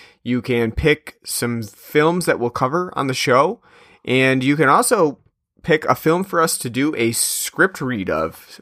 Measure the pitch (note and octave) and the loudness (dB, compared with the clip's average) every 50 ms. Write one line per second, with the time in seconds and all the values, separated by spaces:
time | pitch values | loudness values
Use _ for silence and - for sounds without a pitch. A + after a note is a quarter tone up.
0 | - - _ _ - A#2+ B2 B2 - - B2 A#2 A#2 A2+ A2+ - - D3+ D3+ D3+ | -20 -20 _ _ -6 -4 -2 -2 -2 0 0 0 0 -2 -2 0 2 2 2 0
1 | - - - _ - - - - - A#2+ A#2+ A#2 G#2+ G2+ - - - - - D3+ | -2 -16 -20 _ -12 -10 -6 -4 -4 -4 -4 -4 -6 -10 -14 -20 -10 -2 2 2
2 | D3+ E3 F3 F3+ E3+ F3 C#3+ - B2 - - - C3+ C3 D3 F3 F3+ F#3 - - | 4 4 2 0 0 0 0 0 0 -4 -2 -2 -2 -2 -2 -2 -4 -4 -4 -4
3 | C#3 C3+ B2+ - - C#3 A#2+ B2+ D3 F#3 A#3 - _ _ _ - - _ _ _ | -4 -2 -2 -2 0 2 4 4 4 2 0 -6 _ _ _ -20 -20 _ _ _
4 | - - B2 C3 C3 C3 C3 C3 B2 C#3 D3 D3 D#3 C3 D3 G3+ - - B3 G#3 | -4 0 2 2 4 4 2 2 2 0 2 4 4 4 4 4 2 2 2 2
5 | E3+ D3 - - _ _ _ _ _ _ _ _ - - D#3 D#3 - - - - | 2 2 0 -4 _ _ _ _ _ _ _ _ -2 0 0 0 2 0 -2 0
6 | - D#3+ E3 F3+ G3 - - E3+ D#3+ E3+ - - - B2+ A2 B2+ C#3 D#3 D3+ A2 | 0 0 0 0 -2 -2 -2 0 0 0 -2 -4 -6 -6 -4 -2 -2 -2 0 0
7 | A#2 A2+ A#2 - - - - - - - - - E3+ G3 - - D3 B2+ B2 G#2 | 0 0 0 -2 -2 -4 -4 -6 -8 -6 -2 0 0 0 0 -4 -6 -6 -4 -4
8 | F#2 F2+ E2 D#2 D#2+ E2 - - - - - - | -2 -2 -2 -2 -2 -4 -6 -10 -20 -20 -20 -20